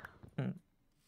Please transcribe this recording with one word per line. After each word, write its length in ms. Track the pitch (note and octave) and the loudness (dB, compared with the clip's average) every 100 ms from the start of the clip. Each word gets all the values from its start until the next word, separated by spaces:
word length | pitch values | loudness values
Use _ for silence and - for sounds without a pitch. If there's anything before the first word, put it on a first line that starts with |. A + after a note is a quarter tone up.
| - - - - | -12 -12 -6 2
హ్మ్. 140 | B2+ - - _ _ _ | 2 2 -6 _ _ _